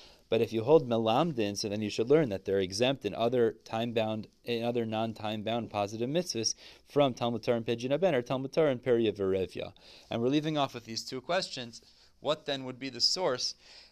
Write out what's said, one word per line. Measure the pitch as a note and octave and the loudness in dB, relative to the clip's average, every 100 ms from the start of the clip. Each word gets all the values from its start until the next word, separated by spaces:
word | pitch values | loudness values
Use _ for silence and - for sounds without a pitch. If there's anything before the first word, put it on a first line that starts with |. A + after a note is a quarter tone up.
| - - - | -20 -14 -2
But | A2+ | 0
if | G#2+ | 0
you | A2 | 0
hold | A2 D#3+ B2+ | 6 6 6
melamdin, | A2+ A2 A#2+ E3+ B2 G2+ G2+ | 0 2 2 0 0 -2 -2
so | G#2+ | -4
then | G#2 | -2
you | G#2+ | -2
should | A2 A#2 | 0 4
learn | D3+ C#3 | 4 4
that | F#2+ | -2
they're | - G2 | 0 2
exempt | F#2+ F#2+ B2 C3+ G2+ | 2 0 0 0 -4
in | |
other | - A#2 B2 A2+ - | -2 0 4 2 0
time-bound, | - A2+ A#2+ A2+ A2 A2 - _ | -6 -4 -2 0 0 -2 -8 _
in | - A#2 | -6 -4
other | A#2+ A#2+ | -2 0
non-time-bound | A2+ A2 A2+ A2+ G#2+ A2 G#2 A#2 G#2+ | 0 -2 -4 -4 -6 -4 -2 -4 -2
positive | G#2 G2+ A2 A#2+ | -2 -2 -2 -2
mitzvahs | D#3+ F3 A2+ A2 - - - - | -2 -2 -2 -4 -4 -12 -20 -2
from | C#3+ C#3 | 2 2
Talmud | A#2 A#2+ A#2 | 2 -2 -2
Torah | - A#2 | 0 0
and | |
Pidyon | G#2+ A#2 B2 | 0 -2 -2
Aben | D3 F#3 | 0 2
or | C3 | 2
Talmud | A#2+ C3 C3+ | 0 -4 -2
Torah | - D3+ | 2 2
and | B2+ | 2
Periyah | C3+ A#2 A2 G2+ | 2 4 4 2
Verivya. | F#2+ F#2+ F#2 - F#2 - - - - | 0 0 -2 -6 -10 -14 -20 -18 -6
And | A2+ | -2
we're | B2 | 2
leaving | D3 D3+ D3+ | 2 0 0
off | C3+ | -2
with | B2 | -4
these | A2 A2 | -10 -10
two | - C3 | -8 -8
questions. | B2+ F3+ - - A#2+ A2+ - - - _ | -4 -4 -4 -8 -12 -16 -20 -20 -20 _
What | A#2+ D3+ | -2 -2
then | - C#3 | -2 -6
would | C3 B2 | -6 -8
be | C3+ | -8
the | A#2 | 0
source? | - F#3 F3 B2 - - - - - | 0 2 0 0 -4 -8 -18 -20 -20